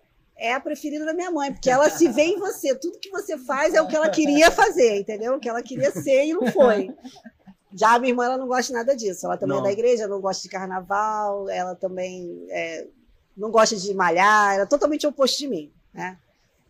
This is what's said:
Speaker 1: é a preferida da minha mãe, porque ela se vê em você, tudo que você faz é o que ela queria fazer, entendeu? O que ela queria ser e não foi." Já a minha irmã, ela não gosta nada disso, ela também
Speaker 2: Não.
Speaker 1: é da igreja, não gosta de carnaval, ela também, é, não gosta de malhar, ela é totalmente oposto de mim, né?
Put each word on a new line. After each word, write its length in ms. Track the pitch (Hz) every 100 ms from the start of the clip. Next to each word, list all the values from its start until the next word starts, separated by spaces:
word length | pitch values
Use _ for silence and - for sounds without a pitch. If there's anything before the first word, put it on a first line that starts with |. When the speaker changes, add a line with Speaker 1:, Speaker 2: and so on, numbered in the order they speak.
| _ _ _ -
Speaker 1:
é 160 | 226
a 60 | 269
preferida 460 | 302 294 302 302
da 80 | 311
minha 180 | 339 359
mãe, 200 | 302 277
porque 160 | - 262
ela 200 | 262 302
se 180 | - 320
vê 140 | 226
em 160 | 330 381
você, 360 | 403 - 285
tudo 240 | 247 339 -
que 100 | 392
você 280 | 370 - 294
faz 360 | 277 277 320
é 80 | 311
o 60 | 311
que 80 |
ela 140 | 311 311
queria 420 | 302 294 285 339
fazer, 480 | - 415 320 233 202
entendeu? 360 | 196 214 233
O 40 | 277
que 100 | 233
ela 120 | 233
queria 280 | 240 247 277
ser 340 | 180 269 262
e 80 | 302
não 120 | 339 247
foi." 420 | 381 247 202 190 - 254 - - _ - _ _
Já 200 | 185 220
a 40 | 240
minha 120 | 254
irmã, 140 | 247
ela 120 | 240 262
não 100 | 254
gosta 240 | 254 247
nada 220 | 233 233
disso, 300 | 262 202 175
ela 120 | 180 175
também 200 | 190 135
Speaker 2:
Não. 60 |
Speaker 1:
é 40 | 196
da 40 |
igreja, 340 | 208 240 233 208
não 140 | 202
gosta 220 | 190 185
de 60 | 180
carnaval, 1000 | 190 190 185 175 202 214 214 208 202 196
ela 240 | 185 180
também, 720 | 180 190 185 185 185 175 175 175
é, 360 | 175 165 160 - _ _ _ _
não 140 | 190 220
gosta 260 | 220 220
de 160 | 214 196
malhar, 580 | 190 175 170 202 214 202
ela 80 | 196
é 40 | 196
totalmente 400 | 285 294 302 294
oposto 320 | 285 254 -
de 80 | 277
mim, 240 | 170 147 _ _
né? 280 | - 180 185 _ _ _ _